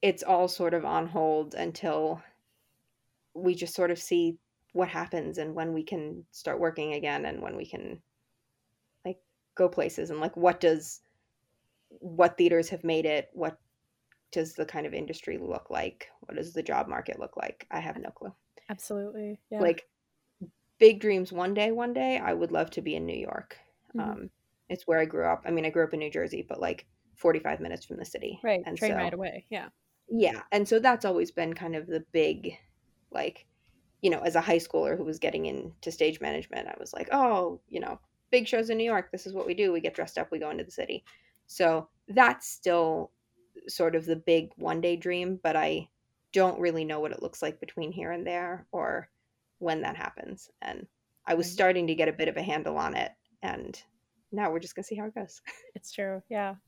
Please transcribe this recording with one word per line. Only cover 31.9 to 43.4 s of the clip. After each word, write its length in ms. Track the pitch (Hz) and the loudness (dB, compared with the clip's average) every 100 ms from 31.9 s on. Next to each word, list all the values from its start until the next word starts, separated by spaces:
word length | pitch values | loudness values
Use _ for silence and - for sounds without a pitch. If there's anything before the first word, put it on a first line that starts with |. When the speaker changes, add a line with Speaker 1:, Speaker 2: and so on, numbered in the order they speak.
| 160 160 | -6 -2
Speaker 1:
big, 440 | 165 151 160 - - _ _ _ _ _ | 2 2 2 -6 -12 _ _ _ _ _
like, 360 | - 151 - - _ _ _ _ _ | -6 -6 -6 -20 _ _ _ _ _
you 80 | 196 | 2
know, 100 | 160 | 2
as 140 | 170 | 2
a 60 | 165 | 2
high 180 | 165 170 | 4 2
schooler 380 | 165 165 143 165 | 4 0 0 0
who 80 | |
was 140 | 160 160 | -4 -2
getting 280 | - 165 160 | -2 -2 -4
into 460 | 139 - - - | -6 -8 -10 -10
stage 280 | 160 156 156 | 2 2 2
management, 480 | - 151 - - - | -4 -4 -6 -10 -10
I 80 | - | -10
was 120 | - | -12
like, 160 | - - | -10 -2
"Oh, 480 | 277 254 208 175 - _ | 2 4 4 0 -4 _
you 120 | - | -8
know, 200 | - - _ _ _ | -6 -10 _ _ _
big 180 | 196 214 | 2 4
shows 220 | 240 226 | 0 0
in 80 | 220 | 0
New 60 | |
York, 260 | 226 214 180 | 2 0 -2
this 140 | 185 - | -10 -8
is 80 | |
what 120 | 190 180 | -6 -4
we 80 | |
do. 180 | 180 202 | 0 2
We 80 | 170 | 2
get 140 | 160 | -2
dressed 240 | 160 160 - | -4 -6 -4
up, 120 | 160 | -4
we 80 | 160 | -4
go 120 | 151 | -6
into 140 | 160 | -6
the 60 | 165 | -8
city." 320 | - - - _ - _ _ _ | -8 -6 -6 _ -20 _ _ _
So 420 | - 175 165 160 _ _ | 2 4 4 -2 _ _
that's 400 | 202 240 247 - | 6 6 6 -6
still 640 | - - 175 160 160 160 _ _ _ | -4 2 4 4 0 -4 _ _ _